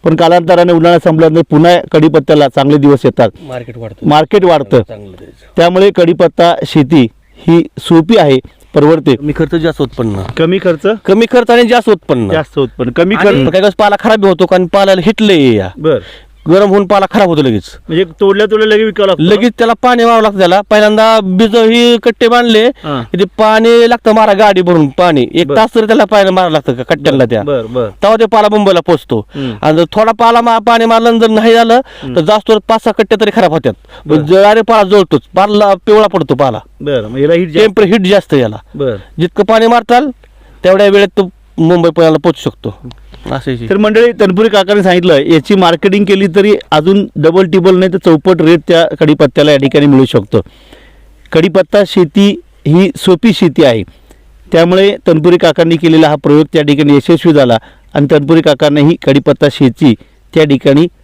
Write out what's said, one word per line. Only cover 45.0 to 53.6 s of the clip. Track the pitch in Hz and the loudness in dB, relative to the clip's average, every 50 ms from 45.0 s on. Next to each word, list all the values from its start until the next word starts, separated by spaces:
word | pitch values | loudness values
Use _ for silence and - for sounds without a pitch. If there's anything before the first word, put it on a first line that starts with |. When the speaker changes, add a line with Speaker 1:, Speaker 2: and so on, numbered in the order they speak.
| 170 180 160 139 | 2 2 0 0
Speaker 1:
याची | 147 170 165 156 139 - 208 | 2 0 0 0 0 0 0
मार्केटिंग | 190 180 170 170 160 - 202 185 208 202 | 0 2 0 0 0 -2 -2 0 0 0
केली | 180 202 196 196 196 160 | 0 0 0 -2 -2 0
तरी | 202 196 214 202 - - - | 0 2 2 0 -2 -2 -2
अजून | - 156 151 175 196 202 196 - _ | -2 0 0 2 0 0 -2 -4 _
डबल | - 147 160 165 185 190 | -2 0 0 2 2 0
टिबल | 175 156 190 170 190 190 | 0 0 0 2 2 2
नाही | 180 190 190 175 | 2 0 -2 -2
तर | |
चौपट | 190 - 185 165 151 - 190 185 165 | -2 0 2 0 2 2 0 0 2
रेट | 175 156 175 165 - | 2 2 2 0 0
त्या | - 175 165 170 - - - | 0 0 0 0 -2 -2 -2
कढीपत्त्याला | 165 151 151 - 156 135 - - 147 151 | 0 0 0 0 0 -2 0 0 0 2
या | 147 | 2
ठिकाणी | 139 139 139 - 151 143 | 0 0 0 0 2 2
मिळू | 147 139 131 135 | 2 4 2 2
शकतो. | 120 - 123 98 - - 110 90 - _ _ _ _ - - - - _ _ - _ _ _ _ - | 2 0 -4 -4 -2 -4 -4 -4 -4 _ _ _ _ -20 -20 -20 -20 _ _ -20 _ _ _ _ -4
कढीपत्ता | - 165 165 196 156 190 185 _ - 208 202 | -2 -2 -2 0 0 -2 -2 _ 0 -2 -2
शेती | - - 202 180 151 _ 202 202 202 190 - - _ _ _ _ | 0 0 0 0 0 _ 0 0 0 0 -4 -12 _ _ _ _
ही | 143 151 175 196 190 - | 0 2 2 2 0 -2
सोपी | - - 190 185 165 - 233 190 | -4 0 0 0 0 0 -2 0
शेती | - 196 170 131 - | 0 -2 -2 0 2